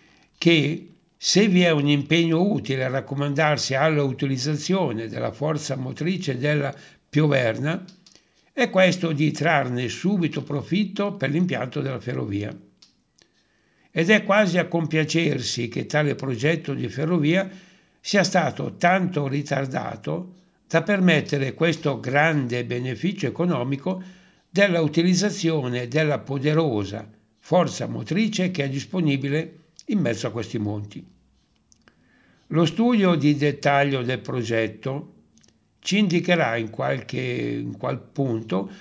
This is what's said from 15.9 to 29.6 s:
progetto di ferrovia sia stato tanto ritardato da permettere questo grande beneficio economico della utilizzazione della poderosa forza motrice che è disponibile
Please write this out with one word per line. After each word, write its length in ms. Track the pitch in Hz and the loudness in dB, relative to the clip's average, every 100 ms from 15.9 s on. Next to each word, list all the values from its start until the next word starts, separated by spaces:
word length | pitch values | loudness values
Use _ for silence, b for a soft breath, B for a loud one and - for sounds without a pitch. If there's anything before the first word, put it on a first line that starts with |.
| 147 147 131 | 0 0 -2
progetto 580 | 135 117 143 165 151 | -4 -2 0 0 -4
di 140 | 127 123 | -6 -6
ferrovia 600 | 127 160 175 147 180 190 B B B B B | -4 0 2 2 2 -2 B B B B B
sia 240 | - 202 | 0 2
stato 500 | 185 185 147 - 139 - | 4 2 0 -2 -8 0
tanto 520 | 175 190 180 156 139 | 2 4 0 -2 -2
ritardato 1080 | 143 143 131 135 127 113 107 147 165 185 b b b - | -4 -2 -4 -4 -6 -8 -8 -6 -6 -8 b b b -2
da 160 | 160 | 0
permettere 720 | 160 202 180 151 110 143 135 | 2 4 4 4 2 -2 -2
questo 460 | - 165 156 147 117 | 0 0 0 -2 -4
grande 640 | 120 139 160 151 123 123 | 0 2 4 2 0 -2
beneficio 640 | 120 120 127 120 180 - 127 | -4 -4 -4 -4 -4 -2 -4
economico 760 | - 180 139 123 139 185 185 B B B B B | -2 0 0 -2 -4 -4 -6 B B B B B
della 300 | 175 202 170 | 2 4 4
utilizzazione 1080 | 151 160 175 185 202 202 165 156 127 123 123 | 2 2 4 4 2 0 0 0 0 -4 -2
della 320 | 147 156 135 | 0 0 -2
poderosa 920 | 107 139 147 156 160 107 95 107 - - _ _ | -4 -2 0 2 2 0 -2 -6 -12 -20 _ _
forza 480 | - 180 147 - 117 | 2 2 2 -2 -6
motrice 640 | 117 117 170 220 202 185 | -6 -2 0 0 0 -2
che 140 | 165 | -2
è 40 | 139 | -4
disponibile 920 | 135 - 185 156 139 139 151 165 - | -4 -4 0 0 0 0 -2 -4 -12